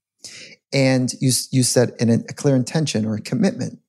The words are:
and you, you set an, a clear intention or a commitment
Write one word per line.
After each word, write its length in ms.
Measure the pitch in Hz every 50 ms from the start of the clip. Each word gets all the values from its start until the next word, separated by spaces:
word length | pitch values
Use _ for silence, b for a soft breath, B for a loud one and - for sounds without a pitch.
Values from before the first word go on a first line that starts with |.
| _ _ _ _ B B B B B B B B B - -
and 400 | 139 131 131 131 127 127 117 - -
you, 100 | 147 131 120 - - - -
you 100 | 135 123
set 380 | - - 131 120 - - -
an, 100 | 120 113 117 110 - -
a 40 | -
clear 240 | - - 147 135
intention 480 | 131 120 - - 160 151 143 - 110 107
or 100 | 110 110
a 60 | 107
commitment 580 | - - - 120 - 196 - - - - - - _